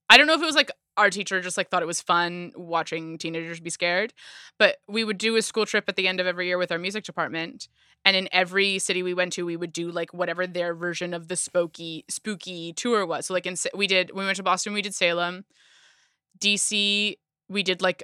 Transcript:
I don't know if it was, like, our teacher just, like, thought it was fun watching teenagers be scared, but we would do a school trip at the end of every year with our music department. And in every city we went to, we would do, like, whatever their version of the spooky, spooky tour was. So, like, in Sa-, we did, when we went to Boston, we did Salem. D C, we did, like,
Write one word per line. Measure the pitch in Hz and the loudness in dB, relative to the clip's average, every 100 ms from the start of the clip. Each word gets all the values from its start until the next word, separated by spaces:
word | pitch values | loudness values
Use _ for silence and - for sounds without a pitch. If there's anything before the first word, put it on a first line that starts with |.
| - | 8
I | 240 | 8
don't | 302 | 10
know | |
if | 320 | 4
it | 320 | 4
was, | 294 | 2
like, | - - _ - | 2 -4 _ 2
our | 202 | 4
teacher | 190 180 185 | 2 -4 -4
just, | 180 196 | -2 -4
like, | - | 0
thought | 185 | 0
it | 165 | 0
was | 175 | -4
fun | - 170 175 175 175 | 2 2 2 -4 -10
watching | - 170 165 156 165 160 160 | -14 -4 -4 -2 -6 -8 -8
teenagers | 165 165 165 170 | -6 -6 -8 -10
be | 165 | -10
scared, | - 175 180 226 _ - - - - | -2 0 0 -2 _ -20 -20 -12 2
but | 202 - - | 2 2 -6
we | 220 | -4
would | 214 190 | -2 0
do | 220 226 | 2 2
a | |
school | - 220 | 0 -2
trip | 208 214 202 | 0 0 0
at | 190 | 0
the | 185 | 0
end | 185 | 0
of | 180 | -2
every | 175 180 | -2 -2
year | 180 | 0
with | 175 | 0
our | 170 | -2
music | 185 208 | -2 -6
department. | 180 170 147 160 165 - - _ _ _ | -8 -6 -4 -4 -8 -10 -20 _ _ _
And | 196 | 4
in | 190 190 | 4 2
every | 180 175 190 196 190 | 0 2 2 2 0
city | - 180 | 0 0
we | 180 | 0
went | 180 180 | 0 -2
to, | 180 175 | -2 -4
we | 170 | -4
would | 170 | -6
do, | 170 170 | -6 -4
like, | 170 170 | -4 -6
whatever | 175 170 175 180 | -4 -4 -2 -4
their | 180 175 | -2 -4
version | 170 175 165 175 | -2 -4 -4 -6
of | 170 165 | -8 -6
the | 180 | -6
spooky, | - 180 170 - 165 160 - | 0 0 0 -4 -10 -10 -10
spooky | - 214 196 185 175 170 | -8 -6 -8 -10 -10 -10
tour | 165 247 220 175 | -6 0 0 0
was. | 147 170 | -4 -2
So, | |
like, | 185 180 | -4 -4
in | 180 | -6
Sa-, | - | -6
we | 190 196 | -2 2
did, | 190 180 | 2 2
when | 190 | -4
we | 196 | -2
went | 190 | 0
to | |
Boston, | 190 185 208 | 0 0 0
we | 208 | -4
did | 202 | -6
Salem. | - 175 175 175 180 - _ _ _ _ _ _ _ _ - | 0 0 2 -2 -6 -16 _ _ _ _ _ _ _ _ -2
D | 202 202 | 0 2
C, | - 208 202 202 208 - _ _ - | 0 0 2 2 0 -4 _ _ -6
we | 202 | -4
did, | 185 185 | -2 2
like, | 190 180 | 0 0